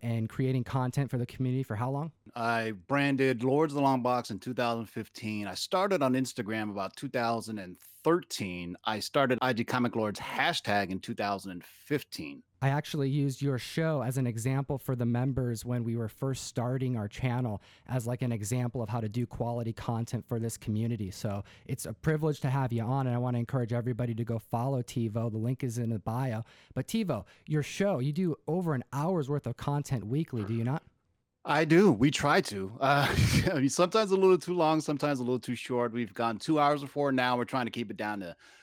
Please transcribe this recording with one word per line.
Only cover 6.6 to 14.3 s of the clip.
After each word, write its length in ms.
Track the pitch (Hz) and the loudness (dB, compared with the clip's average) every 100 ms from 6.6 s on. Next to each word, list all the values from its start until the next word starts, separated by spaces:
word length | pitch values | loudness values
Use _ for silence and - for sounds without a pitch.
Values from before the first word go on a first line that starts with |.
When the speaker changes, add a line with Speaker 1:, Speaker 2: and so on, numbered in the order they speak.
| 107 | -4
Speaker 2:
about 240 | 101 95 - | -4 -6 -8
two 120 | 139 | -6
thousand 500 | 127 117 117 107 107 | -2 0 -2 -4 -8
and 180 | 92 85 - - | -10 -16 -20 -4
thirteen. 720 | 160 175 - - 98 87 87 90 | 2 2 0 -6 -6 -6 -8 -6
I 140 | 113 107 | -4 -4
started 400 | - 147 135 117 | 0 2 4 2
I 120 | 127 | 2
G 100 | 113 | 0
Comic 320 | 113 127 120 | 0 0 0
Lords 240 | 117 107 95 | 0 -2 -4
hashtag 720 | - - 156 165 - 101 95 | -6 -2 0 0 0 0 0
in 80 | 95 | -4
two 160 | - | -6
thousand 380 | 110 101 98 95 | -4 -2 -4 -6
and 120 | 87 | -12
fifteen. 800 | - - - 147 - - 71 139 - - | -14 -14 -4 -4 -4 -12 -12 -14 -18 -2
Speaker 1:
I 100 | 135 | 0
actually 380 | 143 - 156 139 | 0 -2 -2 0
used 320 | 143 139 127 | 0 0 0
your 160 | 139 123 | -2 -2
show 460 | - - 160 151 | -4 -2 0 0
as 160 | 120 131 | -2 0
an 80 | |
example 520 | 123 | -2